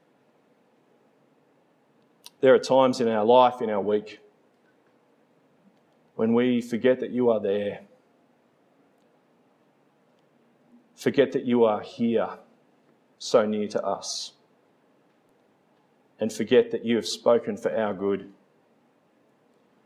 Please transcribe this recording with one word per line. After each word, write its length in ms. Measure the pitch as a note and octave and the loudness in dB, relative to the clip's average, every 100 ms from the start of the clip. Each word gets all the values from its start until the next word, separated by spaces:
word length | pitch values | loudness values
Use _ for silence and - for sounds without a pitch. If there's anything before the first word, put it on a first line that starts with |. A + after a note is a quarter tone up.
| _ _ _ _ _ _ _ _ _ _ _ _ _ _ _ _ _ _ _ _ _ _ - - | _ _ _ _ _ _ _ _ _ _ _ _ _ _ _ _ _ _ _ _ _ _ -20 0
there 120 | C3 | 4
are 60 | A#2 | 4
times 400 | - C3 C3 B2+ | 4 2 2 2
in 80 | A2+ | 0
our 160 | A2 | 0
life, 380 | A2 B2+ B2 - | 4 6 6 2
in 80 | A2 | -4
our 100 | G#2 | -2
week, 400 | G2 G#2 - - _ _ _ _ _ _ _ _ _ _ _ _ _ _ _ _ _ _ _ - | 0 -2 -4 -20 _ _ _ _ _ _ _ _ _ _ _ _ _ _ _ _ _ _ _ -4
when 180 | A2+ | 0
we 280 | A#2 B2 A#2+ | 2 2 -2
forget 380 | A#2 A2+ B2+ B2+ | -4 0 2 0
that 120 | - | -2
you 180 | B2 A#2+ | -2 0
are 100 | G#2+ | 0
there, 420 | G2+ G#2 G2+ F2 - _ _ _ _ _ _ _ _ _ _ _ _ _ _ _ _ _ _ _ _ _ _ _ _ _ _ _ _ _ _ _ | -2 -4 -4 -10 -18 _ _ _ _ _ _ _ _ _ _ _ _ _ _ _ _ _ _ _ _ _ _ _ _ _ _ _ _ _ _ _
forget 360 | - C3+ B2+ | -2 0 0
that 140 | C3+ B2 | 0 -2
you 180 | A#2+ | 2
are 160 | A2 G#2 | 2 0
here, 600 | - - A#2 A2 F2+ - - _ _ _ _ _ _ _ | -8 -6 -2 -2 -4 -10 -20 _ _ _ _ _ _ _
so 260 | - B2 G#2+ | 0 0 2
near 240 | G#2+ G#2 | -4 -4
to 140 | - G2 | -6 -6
us, 480 | F#2+ - - - _ _ _ _ _ _ _ _ _ _ _ _ _ _ _ _ _ _ - | -6 -8 -12 -14 _ _ _ _ _ _ _ _ _ _ _ _ _ _ _ _ _ _ -8
and 140 | A2+ | -8
forget 380 | - G#2 A#2+ A#2 | -6 4 4 4
that 120 | A2+ | -4
you 140 | A2+ A2+ | -2 -2
have 100 | - | -2
spoken 480 | - B2 A#2 A2+ G2+ | -4 2 2 0 -6
for 180 | - | -4
our 200 | G#2 G#2 | -2 -4
good. 400 | F#2+ G2 G2 G2+ _ _ _ _ _ _ _ _ _ _ _ _ _ _ _ | -2 -2 -4 -6 _ _ _ _ _ _ _ _ _ _ _ _ _ _ _